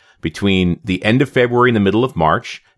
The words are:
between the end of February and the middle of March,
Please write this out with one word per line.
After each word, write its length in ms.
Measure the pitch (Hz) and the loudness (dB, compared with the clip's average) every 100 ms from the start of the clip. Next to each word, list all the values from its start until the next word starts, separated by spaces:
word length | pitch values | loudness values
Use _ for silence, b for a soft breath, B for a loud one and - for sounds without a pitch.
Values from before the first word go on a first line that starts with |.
| b b | b b
between 600 | 165 - 101 95 90 85 | -10 -4 0 2 0 -2
the 220 | - 92 | -4 -4
end 180 | 107 127 | 0 0
of 60 | 139 | 0
February 380 | 131 123 120 123 | 0 0 2 2
and 60 | 113 | 2
the 40 | |
middle 220 | 98 107 | 2 0
of 140 | 131 87 | -2 0
March, 460 | 78 101 - - _ | 0 0 -4 -18 _